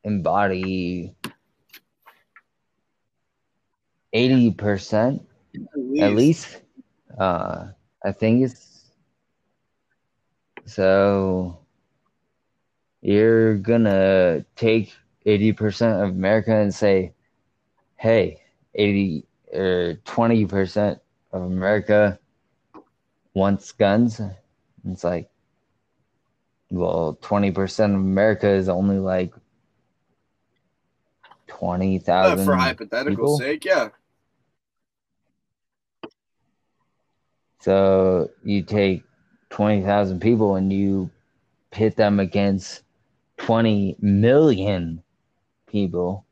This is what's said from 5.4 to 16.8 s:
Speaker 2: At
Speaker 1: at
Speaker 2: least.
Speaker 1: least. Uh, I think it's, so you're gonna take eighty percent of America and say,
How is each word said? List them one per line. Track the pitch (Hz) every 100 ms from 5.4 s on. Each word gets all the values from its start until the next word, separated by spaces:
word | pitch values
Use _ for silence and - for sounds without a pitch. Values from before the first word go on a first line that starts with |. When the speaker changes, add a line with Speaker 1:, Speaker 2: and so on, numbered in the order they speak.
| _
Speaker 2:
At | - - - 185 277
Speaker 1:
at | -
Speaker 2:
least. | 107
Speaker 1:
least. | 143 165 - - _ - - _ _ -
Uh, | 95 87 50 85 90 - _ _
I | 98
think | 98 110 117 131
it's, | 127 _ _ _ _ _ _ _ _ _ _ _ _ _ _ _ _ _ _ _ - -
so | 104 95 98 101 98 95 92 90 87 _ _ _ _ _ _ _ _ _ _ _ _ _ _
you're | - 101 110 113 110 107
gonna | 101 117 110 95 95 95 90 80 - -
take | 117 113 104 - _ _ -
eighty | 104 107
percent | 101 107 101 117 101
of | 98
America | 92 95 110 107 110
and | 104
say, | 95